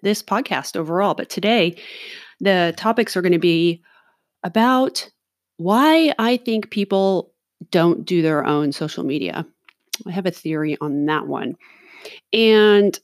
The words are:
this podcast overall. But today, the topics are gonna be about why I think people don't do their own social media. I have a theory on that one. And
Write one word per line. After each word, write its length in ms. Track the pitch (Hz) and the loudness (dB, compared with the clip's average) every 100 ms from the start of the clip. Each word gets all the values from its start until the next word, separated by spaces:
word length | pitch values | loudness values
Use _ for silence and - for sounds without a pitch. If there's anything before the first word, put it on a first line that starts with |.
this 220 | 196 208 | -4 -4
podcast 500 | - 202 - 143 - | -2 -4 -2 -6 -6
overall. 400 | - 160 175 202 | -8 -4 -2 -2
But 160 | - - | -2 -6
today, 460 | - 202 233 170 170 - - - - - _ | -4 0 2 0 -2 -14 -18 -18 -18 -20 _
the 340 | 196 185 170 165 | 0 2 0 -2
topics 400 | 220 233 220 185 | -2 0 -2 -2
are 60 | |
gonna 160 | 180 175 | 0 2
be 420 | 175 165 170 165 _ _ _ _ _ _ | 2 2 0 -2 _ _ _ _ _ _
about 680 | 190 220 240 254 262 - - _ _ _ _ - | -4 0 2 2 0 -4 -12 _ _ _ _ -8
why 500 | 170 226 311 320 311 - | 0 2 4 4 2 0
I 180 | 226 247 | 0 0
think 320 | 247 220 - | -2 -4 -4
people 600 | 208 202 190 196 180 - _ _ _ 170 | -4 0 2 2 0 -4 _ _ _ -2
don't 340 | 175 170 165 | 2 2 2
do 160 | - 175 | -2 0
their 240 | 160 147 | 0 0
own 280 | - 147 147 | 0 0 -2
social 320 | - 151 - | -4 -8 -6
media. 420 | 135 147 87 - 165 _ _ _ _ - 185 | -6 -4 -6 -8 -12 _ _ _ _ -16 -10
I 40 | |
have 160 | 180 180 | -6 -6
a 40 | |
theory 460 | - 160 156 156 143 | -6 -6 -4 -4 -4
on 260 | 151 143 147 | -4 -4 -2
that 220 | 156 147 | -2 -4
one. 260 | 139 - - _ _ - - - - _ | -6 -8 -10 _ _ -20 -20 -20 -20 _
And 680 | 220 226 214 214 208 202 - | 2 6 6 6 6 4 -2